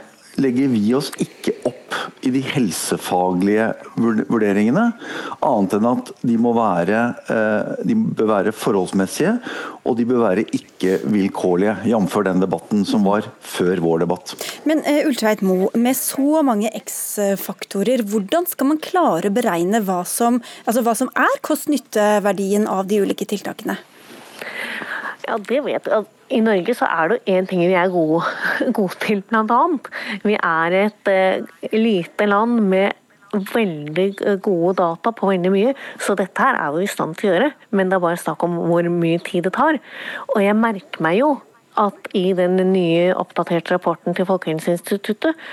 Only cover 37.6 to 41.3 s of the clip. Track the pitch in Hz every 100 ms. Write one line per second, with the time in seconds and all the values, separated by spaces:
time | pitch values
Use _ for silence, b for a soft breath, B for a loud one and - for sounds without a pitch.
37.6 | - 196 185 190 175 170 - 156 170 170
38.6 | 170 170 175 175 165 170 - 180 185 -
39.6 | 302 320 B B B B - 226 196 214
40.6 | 226 196 - - 160 190 302